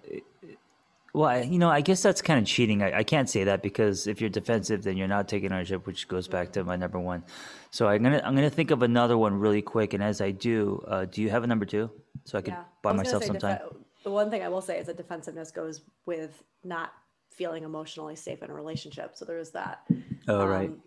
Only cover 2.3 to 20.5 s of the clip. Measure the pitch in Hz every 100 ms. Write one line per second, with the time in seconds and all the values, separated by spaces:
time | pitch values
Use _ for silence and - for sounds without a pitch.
2.3 | 139 98 - 113 104 98 104 110 156 127
3.3 | 104 95 98 101 - 107 92 104 104 110
4.3 | 101 - 113 92 101 98 95 95 101 98
5.3 | 104 98 92 90 92 - 90 - 92 90
6.3 | 95 87 101 90 90 90 92 90 87 -
7.3 | - - - - - 107 104 123 147 110
8.3 | 135 143 165 151 139 120 120 120 117 107
9.3 | 98 107 104 104 113 104 101 104 98 98
10.3 | 95 117 113 101 98 - 95 92 104 107
11.3 | 117 120 110 101 104 113 - _ - -
12.3 | 101 98 175 - _ 104 98 - 104 -
13.3 | 95 98 98 - - - _ 202 202 208
14.3 | 214 180 185 185 170 170 180 170 165 160
15.3 | 165 156 175 160 147 _ _ - 165 156
16.3 | 156 _ _ 180 165 165 - _ _ _
17.3 | - 175 160 160 156 160 160 156 160 -
18.3 | - - 147 156 160 151 139 - - -
19.3 | 165 160 - 185 190 - - - - -
20.3 | 104 98